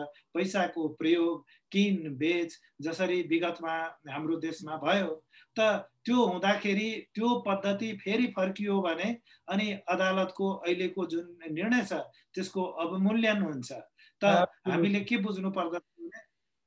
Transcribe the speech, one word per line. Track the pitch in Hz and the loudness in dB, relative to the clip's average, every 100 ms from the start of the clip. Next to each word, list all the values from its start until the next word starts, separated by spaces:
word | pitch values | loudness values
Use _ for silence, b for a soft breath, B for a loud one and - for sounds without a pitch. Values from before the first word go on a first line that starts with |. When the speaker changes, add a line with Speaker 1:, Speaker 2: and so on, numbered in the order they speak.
| 147 B B | -8 B B
Speaker 1:
पैसाको | 170 190 202 175 170 156 | -4 0 0 -2 -2 -4
प्रयोग, | - 160 170 170 160 - b - | 0 2 4 2 -2 -8 b -2
किन, | 196 202 185 156 131 | 2 2 2 -2 -2
बेच, | 160 175 160 - b - | 0 0 -2 -8 b -10
जसरी | 151 165 180 180 | -6 -2 0 0
विगतमा | 156 165 170 165 165 165 165 - 147 | 0 0 0 -4 -4 -4 -6 -10 -10
हाम्रो | 139 160 160 | -6 -4 -2
देशमा | 160 - 151 156 | -4 -8 -8 -4
भयो, | 156 196 170 156 _ B B 226 | 2 2 0 -6 _ B B 2
त | 214 196 - _ | 2 2 -4 _
त्यो | - 247 208 | 0 4 4
हुँदाखेरि | 180 196 202 202 196 220 220 - | 2 2 2 2 0 0 -6 -8
त्यो | 208 240 247 202 | -2 0 0 0
पद्धति | 196 202 196 226 | 0 0 0 -2
फेरि | 208 190 233 247 | -4 0 2 2
फर्कियो | 196 190 196 208 196 | 0 -2 0 0 2
भने | 180 165 208 233 _ b b | 2 0 -2 -4 _ b b
अनि | 196 214 196 - | 0 0 -2 -2
अदालतको | 185 190 190 185 - 190 | 2 2 2 0 0 -2
अहिलेको | 190 175 180 185 190 165 | 0 0 0 0 -2 -4
जुन | 165 175 - 160 | -4 -6 -12 -8
निर्णय | 156 220 247 | -2 2 2
छ, | 190 160 - b b | 0 -4 -6 b b
त्यसको | 185 190 190 | -8 -6 -4
अवमूल्यन | 180 160 165 190 196 226 220 208 | -4 -4 -4 0 2 4 2 2
हुन्छ। | 160 139 120 | 0 -4 -8
त | 120 - _ - - | -10 -14 _ -20 0
Speaker 2:
Absolutely। | 202 175 180 - 185 | 4 6 4 0 0
Speaker 1:
हामीले | 170 196 202 | 2 4 2
के | 196 233 | 0 0
बुझ्नु | 208 190 190 | 0 -2 -2
पर्दछ | 190 165 175 - - | -2 -2 -4 -8 -16
भने | 339 - - _ _ _ | -16 -16 -20 _ _ _